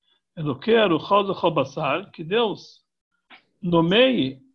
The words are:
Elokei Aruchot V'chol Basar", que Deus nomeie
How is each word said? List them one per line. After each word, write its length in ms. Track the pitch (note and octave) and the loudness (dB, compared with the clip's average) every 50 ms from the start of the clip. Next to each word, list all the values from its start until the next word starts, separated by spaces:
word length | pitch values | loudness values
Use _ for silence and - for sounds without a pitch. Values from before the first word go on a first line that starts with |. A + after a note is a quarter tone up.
| _ _ _ _ _ _ _ | _ _ _ _ _ _ _
Elokei 400 | F3+ D#3 D3 C#3+ C3 - A3 A3 | -8 -6 -6 -6 -4 0 2 2
Aruchot 520 | A3+ G#3+ F#3+ E3 D3+ - - G3 G3+ G3+ F#3+ | 4 4 2 2 0 0 0 0 0 0 0
V'chol 220 | F3 - - F3 | -4 -2 -2 0
Basar", 600 | D#3+ D3+ C3 - - E3 D#3 C3+ C#3 F3 G3+ - | 0 0 -2 -4 -6 -6 -4 -4 -4 -4 -6 -10
que 120 | - - E3+ | -16 -16 -8
Deus 600 | D3+ G3 A#3 A#3+ G#3+ F3 - - - - _ _ _ _ _ _ _ _ _ _ _ - - _ _ _ _ - | -4 -2 -2 -2 -2 -4 -8 -12 -20 -20 _ _ _ _ _ _ _ _ _ _ _ -20 -20 _ _ _ _ -4
nomeie 760 | F3 E3+ E3 E3 E3 F#3 A3+ B3+ C4 B3+ G3+ B2+ C3+ C3 - - _ _ | 0 2 2 2 4 4 4 4 4 2 0 -2 -4 -6 -10 -18 _ _